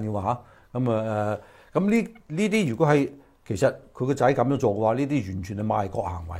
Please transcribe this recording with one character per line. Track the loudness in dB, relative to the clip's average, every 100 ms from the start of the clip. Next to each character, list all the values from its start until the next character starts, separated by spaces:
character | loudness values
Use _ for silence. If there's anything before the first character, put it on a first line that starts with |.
| -2
嘅 |
喎 | -4
下。 | -2 -4 -8 -20 _
咁 | -4 0
啊， | 0
呃， | 0 -2 -2 -4 -8 -20 -6
咁 | -2 2
呢， | 2 0 -8 -8
呢 | -2 0
啲 | 2 0
如 | 2
果 | 4
係， | 4 2 -4 -20 _ -6
其 | 0
實 | 0 0 -10
佢 | -4 -2
個 |
仔 | 2 4
咁 | 4 2
樣 | 2
做 | 0
嘅 | 2
話， | 2
呢 | 0 0
啲 | -2 -4
完 | -6
全 | -6 -4
係 | -2
賣 | -2 -2
國 | -4
行 | -4 -6 -8
為 | -10